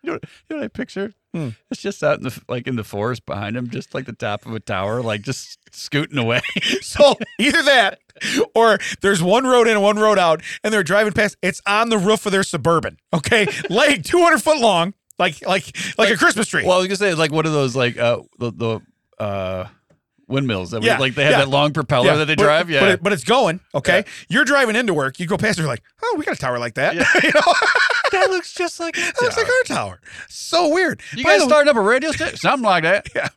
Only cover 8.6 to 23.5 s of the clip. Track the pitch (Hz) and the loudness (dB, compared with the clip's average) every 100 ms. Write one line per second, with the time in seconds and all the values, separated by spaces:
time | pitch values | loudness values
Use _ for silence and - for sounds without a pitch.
8.6 | 226 196 - - 196 196 175 220 262 247 | 4 2 -2 -2 0 2 2 2 4 4
9.6 | 226 214 202 214 214 202 175 160 - - | 4 4 2 2 2 4 4 2 -2 -8
10.6 | 214 214 156 196 214 202 208 - 185 - | -2 -2 2 2 2 0 -2 0 -4 -4
11.6 | - 208 233 220 185 214 214 190 190 165 | -2 0 2 0 2 0 2 0 0 -2
12.6 | 131 165 107 80 _ 170 - 233 208 - | 0 0 -2 -12 _ -4 2 2 2 -4
13.6 | - 185 294 269 139 349 339 311 311 311 | -4 2 2 0 -2 2 4 4 2 2
14.6 | 233 180 170 - _ _ 180 147 - 190 | 2 2 -2 -6 _ _ -4 -2 -2 -2
15.6 | - - - - 220 220 339 - 214 165 | -4 -12 -10 0 0 4 2 2 -2 -2
16.6 | 180 180 185 190 202 160 160 151 156 151 | 2 2 2 0 0 2 0 0 0 0
17.6 | 135 127 123 - 117 113 - _ 120 87 | 0 0 -2 0 0 -2 -6 _ -8 -4
18.6 | 117 110 _ _ _ _ 107 98 92 92 | -4 -4 _ _ _ _ -6 -4 -6 -6
19.6 | 90 _ _ _ _ _ _ 131 135 101 | -10 _ _ _ _ _ _ -4 -2 -2
20.6 | 90 117 226 151 131 127 143 147 139 139 | -4 -2 0 0 -2 0 2 2 2 2
21.6 | 147 156 139 135 131 156 151 156 151 151 | 2 0 0 2 4 2 2 2 4 4
22.6 | 175 160 190 180 180 196 - 247 214 | 2 2 4 2 0 -4 0 2 2